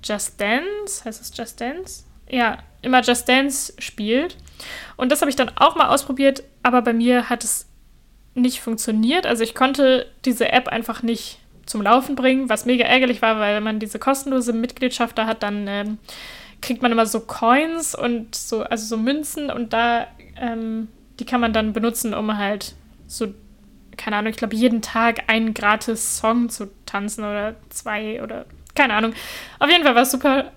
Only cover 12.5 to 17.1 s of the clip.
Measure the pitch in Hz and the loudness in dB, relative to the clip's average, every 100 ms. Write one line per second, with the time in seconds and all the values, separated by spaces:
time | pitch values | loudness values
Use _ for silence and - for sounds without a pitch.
12.5 | 214 240 247 - 254 254 240 226 220 208 | 0 2 2 4 4 4 2 2 2 2
13.5 | 208 214 214 208 - - 277 277 262 233 | 0 0 -4 -6 -4 0 0 0 0 0
14.5 | 226 240 - 254 - 233 - 220 220 208 | -2 -2 -2 -4 -2 -2 -2 -2 -2 -4
15.5 | 208 202 202 208 214 - - - - - | -4 -4 -4 -4 -8 -12 -18 -18 -18 -20
16.5 | - - 247 247 226 220 | -16 -6 0 2 2 2